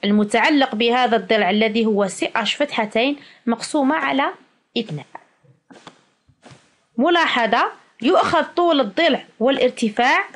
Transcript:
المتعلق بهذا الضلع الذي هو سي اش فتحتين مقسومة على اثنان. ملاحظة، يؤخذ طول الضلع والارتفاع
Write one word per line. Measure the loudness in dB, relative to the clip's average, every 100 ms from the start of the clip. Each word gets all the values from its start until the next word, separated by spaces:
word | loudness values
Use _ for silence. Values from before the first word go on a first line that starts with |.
المتعلق | 0 0 2 2 2 2 2
بهذا | 0 0 2 2 0
الضلع | 0 0 2
الذي | 2 0 0 0
هو | 0 0
سي | -2 -4 -2
اش | -2
فتحتين | -2 -4 -4 -2 0 -2 -4 -10 -10 -6
مقسومة | -4 -2 -2 0 0
على | -2 -2 -2 -6 _ _ _ -8
اثنان. | -6 -8 -12 -20 _ _ _ _ _ -20 -20 -20 _ _ _ _ -20 -20 _ _ _ -2
ملاحظة، | 2 2 0 0 0 0 0 -6 _ -4
يؤخذ | 0 2 2 0
طول | 0 0 2 2
الضلع | 0 0 0 0 -4 -2
والارتفاع | 0 2 0 0 -2 0 2 2 -2